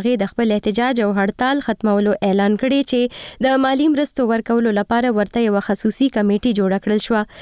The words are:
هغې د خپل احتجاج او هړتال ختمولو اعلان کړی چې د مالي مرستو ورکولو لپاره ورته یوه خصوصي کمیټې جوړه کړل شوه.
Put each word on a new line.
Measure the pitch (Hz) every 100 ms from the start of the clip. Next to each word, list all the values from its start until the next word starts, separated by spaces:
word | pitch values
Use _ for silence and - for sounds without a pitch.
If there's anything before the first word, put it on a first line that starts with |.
هغې | 208 247
د | 294
خپل | - 226 208
احتجاج | 214 214 247 247
او | 208
هړتال | 202 196 - 254 285 269
ختمولو | 214 214 202 208 202 202
اعلان | 196 202 208
کړی | 262 277 269
چې | 247 247 - - - 254
د | 269
مالي | 269 269 302
مرستو | 285 294 - 240
ورکولو | 226 220 233 233 202
لپاره | 208 233 247 208
ورته | 202 240
یوه | 226 202 -
خصوصي | 202 220 - 269 220
کمیټې | 208 202 247 202
جوړه | 190 190
کړل | 208 214 -
شوه. | 220 214 -